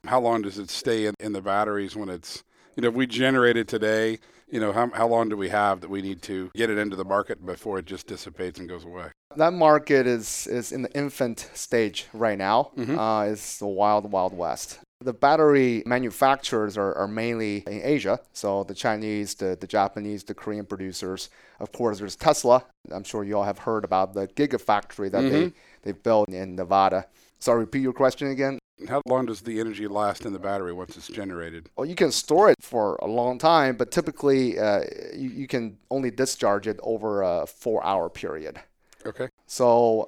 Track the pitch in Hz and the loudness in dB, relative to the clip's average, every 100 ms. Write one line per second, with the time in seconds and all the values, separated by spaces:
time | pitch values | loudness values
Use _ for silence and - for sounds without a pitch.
0 | - 127 117 113 101 98 95 - - 113 | 0 2 2 0 -2 -8 -10 -6 -2 0
1 | 107 98 107 104 98 98 107 101 98 107 | -2 -4 -8 -6 0 0 0 -2 -6 -8
2 | 98 90 - - _ _ _ - 120 120 | -8 -10 -12 -18 _ _ _ 0 0 2
3 | 127 117 131 131 120 117 107 113 107 110 | -2 2 2 4 4 4 0 -2 0 2
4 | 110 110 _ _ - 127 107 101 123 98 | 0 -2 _ _ -8 -4 0 0 0 2
5 | 117 117 113 104 95 104 104 95 85 98 | 2 2 0 -2 -2 2 2 0 -4 -6
6 | 98 92 - 95 92 98 113 104 104 95 | -6 -8 -8 -8 -6 -2 -2 0 -2 -4
7 | 92 98 101 117 90 90 110 95 85 92 | -2 -2 -2 -8 -10 -10 -6 -6 -6 -12
8 | - 95 - 80 92 87 87 90 85 90 | -12 -12 -12 -8 -8 -8 -14 -14 -14 -14
9 | 85 - _ 147 160 180 156 151 147 139 | -14 -16 _ 2 2 6 6 6 6 4
10 | 123 117 107 - - 123 113 135 123 143 | 4 0 -2 -8 -4 -6 -4 -6 -6 -4
11 | 143 - 123 113 - - - 120 107 - | -4 -2 -4 -4 -12 -14 -2 2 2 -2
12 | - 110 113 98 95 113 143 - 120 143 | -12 -2 -2 0 2 2 0 -4 -4 -2
13 | 110 107 104 107 - - 104 95 104 107 | 0 2 0 -4 -8 -8 -6 0 4 2
14 | 104 98 92 92 85 62 - - _ _ | 2 0 0 -2 -4 -4 -10 -16 _ _
15 | 127 117 139 160 151 143 127 113 - 123 | -8 2 4 6 6 6 4 2 0 -2
16 | 123 - 135 135 - 117 107 101 98 76 | -2 2 4 4 0 -2 -2 -2 -2 0
17 | 98 107 117 117 107 101 92 101 113 147 | -2 -2 -4 -2 -4 -4 -6 -6 0 0
18 | 98 120 - - 104 98 98 98 120 107 | 0 -2 -4 -8 -2 -2 -4 -4 -2 -2
19 | 107 104 104 - 95 90 92 104 98 107 | -2 -4 -6 -4 -4 -4 -2 0 0 -2
20 | 104 104 - 101 - 107 101 95 95 90 | -8 -8 -10 -10 -8 -8 -8 -8 -8 -8
21 | 92 95 - _ _ - - - 117 101 | -8 -8 -10 _ _ -16 -12 -2 -2 -2
22 | 101 - 160 147 123 123 - _ - 92 | -8 0 2 2 6 4 4 _ -12 -12
23 | 101 110 101 104 101 98 - 110 101 95 | -8 -6 -2 -2 -2 -2 -2 -2 0 0
24 | 95 98 98 - 143 123 - 104 - - | 0 -2 -6 -2 -2 -2 0 0 0 -8
25 | 98 95 135 147 175 - _ _ 104 95 | -2 0 2 2 0 -4 _ _ -12 -6
26 | 117 110 104 92 95 90 90 98 95 92 | 2 4 2 -2 -8 -6 0 4 4 2
27 | 95 _ _ - - 117 110 135 135 123 | -4 _ _ -6 2 2 2 -2 -2 2
28 | 135 - 143 135 135 135 _ - 104 135 | 2 2 -6 -2 -4 -4 _ -18 -6 -4
29 | 135 127 123 104 120 110 113 104 104 101 | 0 0 0 -6 -6 -4 -4 -6 -4 -2
30 | 104 98 113 95 98 101 90 87 90 - | 0 -2 -6 -6 -4 -4 -4 -8 -12 -16
31 | - - 98 85 85 82 80 - 147 175 | -16 -10 -10 -8 -10 -12 -14 -8 -4 2
32 | 165 - - 151 208 143 - 120 104 80 | 2 2 2 6 8 6 2 -2 0 -2
33 | - 117 123 123 160 165 135 120 120 - | -2 -2 -2 2 6 6 4 0 -2 -2
34 | 160 - 143 135 127 87 107 101 - - | -2 0 2 4 2 2 2 2 0 -8
35 | - - 135 120 135 131 113 98 - 135 | -12 -8 -8 -8 -4 -4 -4 -10 -6 -4
36 | 127 113 135 - 113 101 107 104 110 113 | -2 0 -2 0 2 2 0 -6 -4 -4
37 | 107 101 92 87 76 - 123 110 - 98 | -2 0 2 0 -2 -6 -2 -2 0 0
38 | 85 - 90 78 78 - - _ _ _ | -2 -6 -8 -8 -10 -14 -20 _ _ _
39 | 113 - 127 _ - - 123 117 120 110 | -14 -10 -10 _ -10 2 6 6 6 4